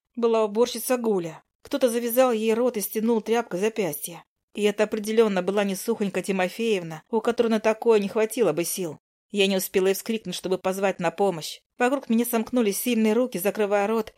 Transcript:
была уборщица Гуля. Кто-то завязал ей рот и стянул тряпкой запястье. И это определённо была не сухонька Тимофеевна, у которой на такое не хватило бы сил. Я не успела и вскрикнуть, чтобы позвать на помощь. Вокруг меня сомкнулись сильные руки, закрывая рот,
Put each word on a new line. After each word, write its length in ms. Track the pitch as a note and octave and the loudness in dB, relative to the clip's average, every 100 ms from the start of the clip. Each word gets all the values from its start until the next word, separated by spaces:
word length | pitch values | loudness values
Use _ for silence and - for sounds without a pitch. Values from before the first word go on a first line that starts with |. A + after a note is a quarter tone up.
| _ A#3 | _ -2
была 280 | A#3 A3+ | 0 2
уборщица 520 | G#3+ G#3+ A#3+ A#3 - B3 | 2 0 0 -2 -4 -2
Гуля. 460 | A3+ F#3+ E3+ - _ _ | 0 0 -2 -10 _ _
Кто-то 260 | - C#4+ B3 | -6 0 0
завязал 440 | A#3 A#3 A#3 B3+ | 0 0 2 4
ей 220 | A3 A3+ | 2 0
рот 220 | A3 B3 G#3+ | 2 0 -2
и 40 | |
стянул 400 | - G#3+ A3+ A3+ | -4 -2 0 0
тряпкой 400 | G#3+ A#3 A#3 F3+ | 0 0 -2 -2
запястье. 640 | A3 A3 F3 D3 F3 E3 - _ _ | -2 -2 -4 -4 -10 -14 -20 _ _
И 80 | G#3+ | -2
это 200 | G#3 G3+ | 0 2
определённо 580 | G#3+ A3 G#3 A3 A3 F#3 | 0 -2 0 4 4 2
была 220 | F3+ G3+ | 0 0
не 100 | G3+ | 0
сухонька 480 | F#3+ - A3+ G3 F#3 | -2 -4 -2 -2 -2
Тимофеевна, 800 | F3 F#3+ F3+ - A3+ F#3+ E3 D#3 - | -2 -2 -2 -2 0 0 -2 -12 -6
у 100 | A3+ | -2
которой 280 | A#3 A3+ A3+ | 0 0 0
на 120 | A3 | 2
такое 400 | A3 A3 A#3 G#3+ | 0 2 4 4
не 80 | G3 | 2
хватило 440 | A3 A3 B3+ F#3 | 0 0 2 2
бы 120 | D3+ | 2
сил. 340 | E3+ - E3 - _ _ _ | -2 -4 -8 -10 _ _ _
Я 160 | G3+ F#3+ | 0 2
не 100 | F#3+ | 2
успела 320 | - G3 F#3+ | 0 2 2
и 60 | |
вскрикнуть, 400 | F#3+ - A3 F3+ | 2 -2 -6 -6
чтобы 240 | - G3 F#3 | -8 -4 -2
позвать 420 | F#3 F#3+ G3 F3 | -2 0 -2 0
на 100 | E3+ | -2
помощь. 500 | E3+ G3 E3 - - _ - | 0 0 0 -8 -14 _ -2
Вокруг 320 | B3 C4+ - | 0 0 0
меня 160 | A3+ A#3+ | 0 2
сомкнулись 520 | A3+ A3+ B3 G#3 F#3+ | -2 0 0 0 0
сильные 360 | B3 A3 A3 | 0 2 2
руки, 240 | A3 B3 F3 | 2 0 -2
закрывая 480 | G3 G#3 G3+ G3+ G3+ | -2 0 2 2 2
рот, 260 | A3+ - | -2 -4